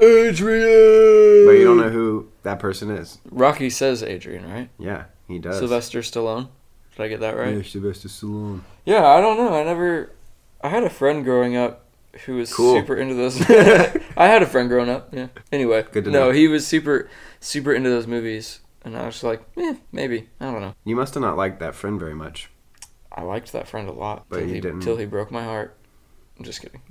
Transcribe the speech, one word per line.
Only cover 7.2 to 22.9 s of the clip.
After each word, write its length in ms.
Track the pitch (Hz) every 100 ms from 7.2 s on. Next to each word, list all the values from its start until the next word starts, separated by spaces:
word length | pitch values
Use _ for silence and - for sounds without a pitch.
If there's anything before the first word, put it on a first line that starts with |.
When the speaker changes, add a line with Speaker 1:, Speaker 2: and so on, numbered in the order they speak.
| 110 113
Speaker 1:
right? 200 | 123 107
Speaker 2:
Yeah, 40 |
Sylvester 440 | 95 101 98 95 95
Stallone. 540 | - 104 104 104 95 - _ -
Speaker 1:
Yeah, 200 | 208 151
I 160 | 147
don't 160 | 214 220
know. 160 | 240
I 100 | 160
never, 460 | 156 170 175 165 - - - _ _ _
I 80 | 143
had 140 | 208
a 60 | 220
friend 340 | - 135 151
growing 320 | 127 127 123 123
up 300 | 123 - _ _ _ - -
who 120 | 127
was 140 | 117
Speaker 2:
Cool. 220 | - 123 120
Speaker 1:
super 160 | 98 135
into 180 | 131
those. 260 | 127 123 127
Speaker 2:
<laughs> 40 | 170
Speaker 1:
<laughs> 680 | 220 190 196 175 - - -
I 80 | 180
had 160 | 220
a 60 | 170
friend 200 | 131 123
growing 220 | 123 120
up, 200 | 131 -
yeah. 140 | 139 127 - _
Anyway, 340 | 143 123 113 107
Speaker 2:
Good 140 | 107 98
to 40 |
Speaker 1:
no, 160 | 139 131
Speaker 2:
know. 40 |
Speaker 1:
he 160 | 139 156
was 180 | 151 -
super, 420 | 160 151 139 - - - _
super 320 | - 147 139
into 200 | 127 131
those 160 | 120 113
movies. 540 | 120 113 110 113 - _ _ -
And 100 | 113
I 120 | 117
was 160 | -
like, 180 | - - - -
"Eh, 160 | 339 262 _
maybe. 380 | - 139 113 110 _
I 60 | 135
don't 100 | 117
know." 140 | 98 98
Speaker 2:
You 120 | 107 120
must 200 | 135 139
have 60 |
not 140 | 117 82
liked 220 | 95 -
that 140 | 80
friend 260 | - 101 104
very 140 | 82
much. 380 | 78 78 - - _ _ _ -